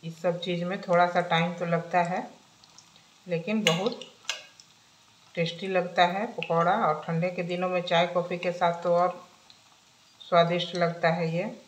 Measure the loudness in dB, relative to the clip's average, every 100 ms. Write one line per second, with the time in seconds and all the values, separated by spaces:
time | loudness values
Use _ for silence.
0 | -14 -4 -2 -2 -2 -2 -2 -6 2 4
1 | 4 2 2 2 0 -2 -2 -2 0 0
2 | 0 -2 -6 -14 _ _ -20 -20 -20 -20
3 | _ _ -6 -4 -2 0 2 2 0 -4
4 | -14 -20 -12 -12 -12 _ -20 _ _ _
5 | _ _ _ -4 -4 -4 -2 -2 -2 2
6 | 2 2 -6 -6 -2 2 2 2 2 0
7 | -2 -2 0 -2 -4 -2 -2 -2 2 2
8 | 2 0 -2 -4 -4 0 0 0 2 2
9 | 2 -2 -16 -20 _ -20 _ _ _ _
10 | _ _ 2 4 4 2 -2 -2 -2 2
11 | 0 2 0 -2 -4 -8